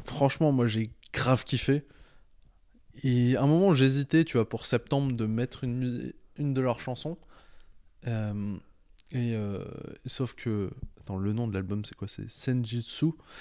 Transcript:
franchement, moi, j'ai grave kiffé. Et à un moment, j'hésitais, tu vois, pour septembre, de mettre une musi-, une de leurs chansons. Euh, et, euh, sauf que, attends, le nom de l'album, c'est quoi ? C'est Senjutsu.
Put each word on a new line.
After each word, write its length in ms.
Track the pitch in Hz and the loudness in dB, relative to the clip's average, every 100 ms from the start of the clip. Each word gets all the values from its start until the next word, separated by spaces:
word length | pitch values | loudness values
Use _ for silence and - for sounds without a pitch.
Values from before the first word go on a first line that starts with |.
| - | -6
franchement, 460 | 151 139 - 156 | 2 2 4 2
moi, 140 | 131 117 | 4 2
j'ai 240 | 110 113 - - | 2 -2 -6 -10
grave 300 | - 123 127 | -2 2 2
kiffé. 400 | - 127 - 147 - - - - - _ - _ _ _ _ - | 2 -2 2 0 0 -20 -20 -20 -20 _ -20 _ _ _ _ -4
Et 320 | 131 123 123 123 | 0 4 4 4
à 80 | |
un 40 | 139 | 4
moment, 260 | 160 196 | 6 6
j'hésitais, 500 | 139 135 139 139 160 | 6 6 4 2 4
tu 140 | 160 120 | 4 2
vois, 120 | 107 | 0
pour 160 | 113 - | -2 -2
septembre, 460 | 120 - 143 139 | -2 0 0 0
de 140 | 120 110 | 0 0
mettre 360 | 110 127 - | 0 -2 -4
une 140 | 127 123 | -4 -2
musi-, 380 | 127 117 - - - - | -2 -4 -8 -12 -16 -6
une 180 | 147 131 | -2 0
de 60 | |
leurs 180 | 127 113 | 0 0
chansons. 400 | - 123 151 175 - - - - - - - _ 123 | -4 -8 -8 -10 -14 -20 -20 -20 -20 -20 -20 _ -4
Euh, 480 | 113 107 104 101 95 - - _ - - | -2 -2 -4 -6 -8 -12 -20 _ -20 -8
et, 240 | 131 120 110 | -2 -2 -2
euh, 280 | 101 98 - - - - 123 | -2 -4 -8 -10 -12 -12 -10
sauf 260 | - 127 | -4 -6
que, 380 | - 120 107 95 - - - | -4 -4 -2 -2 -6 -12 -12
attends, 180 | - 95 | -8 -4
le 140 | 101 | -2
nom 160 | 107 117 | 0 -2
de 60 | |
l'album, 320 | 98 95 104 104 | -2 -2 -4 -6
c'est 80 | |
quoi ? 140 | - 110 | -10 -12
C'est 200 | - 110 | -10 -10
Senjutsu. 840 | - - 127 113 120 117 - 160 - - - | -6 -2 0 0 -4 -6 -2 -2 -2 -12 -18